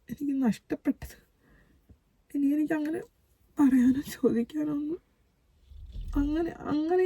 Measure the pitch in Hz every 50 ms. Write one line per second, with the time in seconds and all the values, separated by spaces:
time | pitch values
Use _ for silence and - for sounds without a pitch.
0 | _ - 240 - 285 285 277 269 262 226 196 - - _ 302 - - 285 - -
1 | - - - - _ _ _ _ _ _ _ _ _ _ _ _ _ _ - _
2 | _ _ _ _ _ _ - 285 285 277 294 302 302 294 320 302 294 302 320 359
3 | - - _ _ _ _ _ _ _ _ _ - 294 254 262 254 240 262 254 277
4 | - - - - - 226 226 233 240 - 302 302 302 302 294 294 294 294 339 -
5 | - _ _ _ _ _ _ _ _ _ _ _ _ _ - - - - - -
6 | - - - 285 285 294 302 330 339 - - - - - 285 302 311 330 370 370
7 | 370